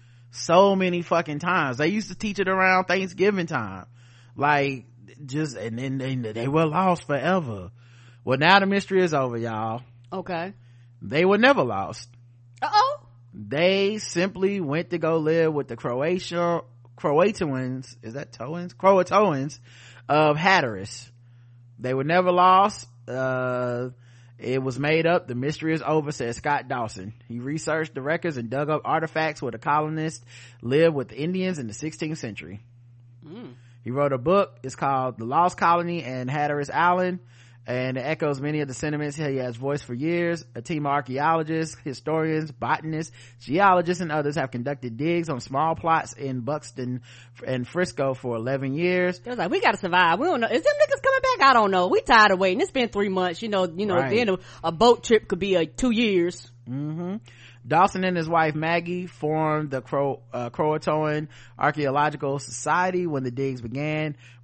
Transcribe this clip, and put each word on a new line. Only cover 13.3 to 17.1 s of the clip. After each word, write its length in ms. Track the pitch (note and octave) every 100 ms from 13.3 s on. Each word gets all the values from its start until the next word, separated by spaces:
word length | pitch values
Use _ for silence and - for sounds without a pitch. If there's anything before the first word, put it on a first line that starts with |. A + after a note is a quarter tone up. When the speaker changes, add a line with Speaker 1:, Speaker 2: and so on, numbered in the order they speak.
| -
Speaker 1:
They 600 | G#2 C3+ F3+ G3 G3 G#3+
simply 600 | - E3+ F#3+ F3 F#3+ G3+
went 280 | E3+ D#3+ E3+
to 80 | E3+
go 200 | D#3+ E3
live 360 | D#3 E3 D#3+
with 140 | D3+ C3
the 80 | A#2
Croatia, 840 | C3+ B2 D3+ F3+ - E3+ E3+ E3+ - - - -
Croatoans, 960 | F3